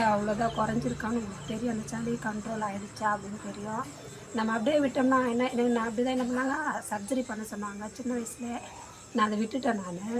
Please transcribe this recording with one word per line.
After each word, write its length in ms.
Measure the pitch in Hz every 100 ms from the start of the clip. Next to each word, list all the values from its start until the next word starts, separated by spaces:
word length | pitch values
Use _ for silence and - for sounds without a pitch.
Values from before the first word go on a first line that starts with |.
| 226
அவ்வளோதான் 500 | 208 208 208 226 220
குறைஞ்சிருக்கான்னு 640 | 220 220 247 240 220 240
உங்களுக்கு 260 | 208 - -
தெரியும். 260 | 220 240
அந்த 120 | 220 -
சளி 260 | 233 233 240
கண்ட்ரோல் 480 | 220 214 226 220 208
ஆயிடுச்சா 420 | 202 202 - 214
அப்படின்னு 320 | 208 196 214
தெரியும். 400 | 214 196 208 226 269 - - - -
நம்ம 200 | 233 220
அப்படியே 240 | 226 220 302
விட்டோம்னா 400 | 277 285 262 262 254
என்ன, 160 | 233 254
என்ன, 200 | 240 240
நான் 200 | 233 226
அப்படி 160 | 214
தான் 140 | 254 254
என்ன 80 | 247
பண்ணாங்க, 280 | 247 269 294 302 196
சர்ஜரி 400 | - 208 202 262
பண்ண 200 | 247 214
சொன்னாங்க 440 | 214 208 208 202 214
சின்ன 180 | 214 247
வயசுலேயே. 440 | 247 226 - 240 247 - - - - -
நான் 160 | 226 214
அதை 100 | 214
விட்டுட்டேன் 420 | 226 269 247 208
நானு. 260 | 180 175 208 240